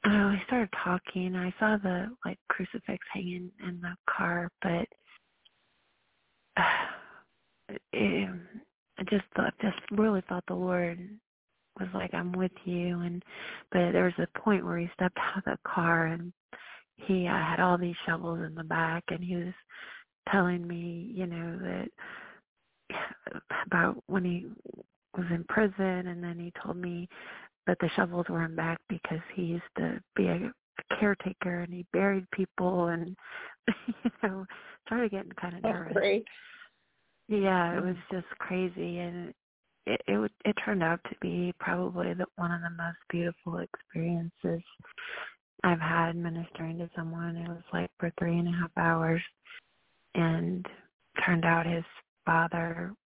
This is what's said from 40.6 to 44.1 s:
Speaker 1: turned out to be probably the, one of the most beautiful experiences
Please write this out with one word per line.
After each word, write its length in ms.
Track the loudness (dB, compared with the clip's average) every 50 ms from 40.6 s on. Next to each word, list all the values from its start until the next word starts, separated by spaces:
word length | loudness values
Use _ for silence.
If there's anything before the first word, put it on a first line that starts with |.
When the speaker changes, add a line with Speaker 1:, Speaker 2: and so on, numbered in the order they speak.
| 0
Speaker 1:
turned 180 | 0 2 2 4
out 180 | 2 2 0 _
to 120 | -10 -12 -6
be 340 | -4 -4 -2 0 -2 -2 -4 _
probably 560 | -2 -2 0 0 0 -2 -2 -2 -2 -2 -2
the, 120 | -2 -4 -6 _
one 160 | -4 -2 -2 -2
of 80 | -2
the 100 | -4 -8
most 280 | -8 -6 -6 -6 -8 -10 -10 _
beautiful 500 | -2 -2 0 -2 -4 _ _ -6 -6 -6
experiences 1040 | -6 -6 _ -16 -18 _ -6 -4 -2 0